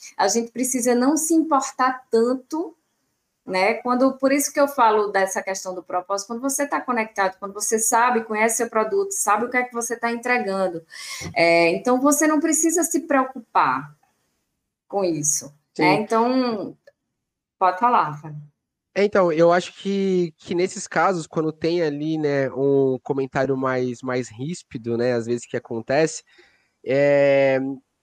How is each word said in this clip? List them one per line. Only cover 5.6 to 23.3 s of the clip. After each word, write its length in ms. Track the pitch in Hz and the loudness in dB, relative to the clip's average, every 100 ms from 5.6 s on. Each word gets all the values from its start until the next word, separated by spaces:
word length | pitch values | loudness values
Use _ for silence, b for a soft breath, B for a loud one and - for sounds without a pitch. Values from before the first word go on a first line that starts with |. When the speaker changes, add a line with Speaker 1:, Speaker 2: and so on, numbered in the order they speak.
| 190 | -8
Speaker 1:
do 80 | 180 | -10
propósito, 440 | 170 175 175 196 196 | -6 -6 -4 -6 -6
quando 160 | 233 | -6
você 240 | 269 269 285 | -4 -4 -2
tá 160 | - | -4
conectado, 560 | 277 240 220 - 190 - | -4 -4 -4 -2 -2 -4
quando 160 | 196 | -12
você 240 | 202 - 220 | -8 -4 -2
sabe, 460 | 220 233 240 233 | 2 2 2 0
conhece 340 | 226 214 226 226 | -2 0 0 0
seu 100 | 226 | -2
produto, 440 | 220 214 196 196 | -2 0 0 -2
sabe 340 | - 214 214 240 | -2 0 0 0
o 40 | |
que 60 | 254 | -2
é 60 | |
que 100 | 247 | -4
você 240 | 233 226 233 | -4 -6 -4
tá 160 | 233 | -4
entregando, 720 | 233 247 247 202 190 185 165 165 B B B 170 | -4 -2 -2 -2 -2 -2 -6 -12 B B B -6
é, 360 | - 170 170 170 | 0 4 4 4
então 280 | 185 247 254 | 2 0 2
você 280 | 277 294 311 | 2 4 2
não 140 | 311 | 2
precisa 440 | 320 294 330 320 | 0 2 2 0
se 220 | 330 339 330 | 0 -2 0
preocupar 880 | 277 262 262 - 185 147 131 147 - _ _ _ _ _ _ _ _ _ | 0 0 -6 -4 0 0 0 -6 -18 _ _ _ _ _ _ _ _ _
com 160 | 196 | -2
isso, 440 | 190 156 147 - 135 - _ - | -2 -2 -2 -4 -6 -18 _ 0
né? 180 | 170 202 | 2 2
Speaker 2:
Sim. 60 | |
Speaker 1:
Então, 760 | 214 226 240 262 247 220 - - _ _ _ _ _ _ _ - | 2 2 2 2 0 -4 -8 -14 _ _ _ _ _ _ _ -2
pode 220 | 185 180 | 0 2
falar, 300 | 240 226 156 | 2 2 0
Rafa. 260 | 151 156 151 - _ _ _ _ | -4 -12 -16 -18 _ _ _ _
Speaker 2:
É, 120 | 185 | -2
então, 260 | 202 202 180 | 2 4 2
eu 220 | 160 170 | 4 4
acho 200 | 175 180 | 4 0
que, 600 | - 196 196 196 185 175 - | -8 -4 -2 0 0 0 -4
que 160 | - | -6
nesses 360 | 175 190 - - | -2 -2 -4 -6
casos, 360 | 165 175 180 | 0 0 0
quando 280 | 151 170 156 | -4 -4 -4
tem 280 | 156 165 175 | -2 -2 0
ali, 380 | 160 143 151 160 | -2 -2 -4 -2
né, 320 | 147 139 135 | 0 0 -2
um 480 | 127 139 139 135 131 | 0 2 2 2 0
comentário 520 | - 139 135 | -4 -4 -2